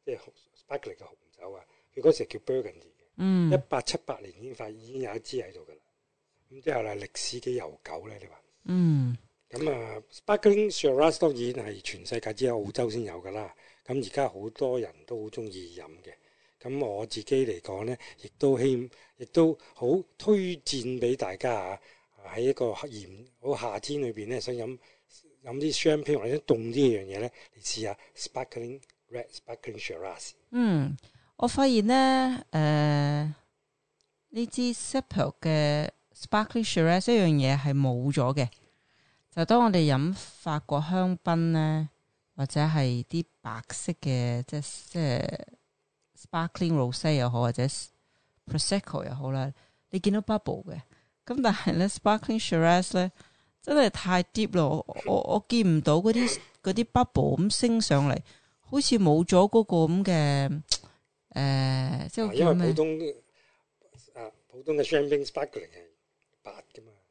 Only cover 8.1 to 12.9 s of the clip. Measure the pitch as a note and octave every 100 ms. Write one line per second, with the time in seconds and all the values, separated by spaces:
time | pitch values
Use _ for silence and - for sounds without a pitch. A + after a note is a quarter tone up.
8.1 | G#2 - - _ _ - F3+ E3+ D3 B2+
9.1 | B2 _ _ _ A#2+ D#3 C3 A2+ G#2+ -
10.1 | - - G#3 G#3 G3+ G#3+ - D3 C3 D#3
11.1 | D#3+ E3+ B2+ A#2+ A2+ G#2+ G2 - F#2 F2
12.1 | A#2+ A2 G#2+ B2+ A#2 G2+ - A#2+